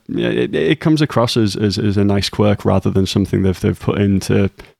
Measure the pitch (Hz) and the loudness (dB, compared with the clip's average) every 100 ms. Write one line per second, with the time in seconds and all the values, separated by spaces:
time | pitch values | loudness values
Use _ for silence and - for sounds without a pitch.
0 | - 117 117 117 120 156 160 151 160 156 | -6 -4 -2 0 -2 0 0 0 2 2
1 | 147 - 117 120 104 - 104 95 104 98 | 0 0 0 0 0 0 -2 0 0 2
2 | 101 98 - - 104 101 101 95 98 98 | 2 0 -2 0 0 0 0 0 2 0
3 | 95 104 92 98 95 90 101 92 - 87 | 0 0 0 0 0 0 -2 -2 -2 0
4 | 101 95 - 101 98 - - | 2 0 0 0 0 -4 -20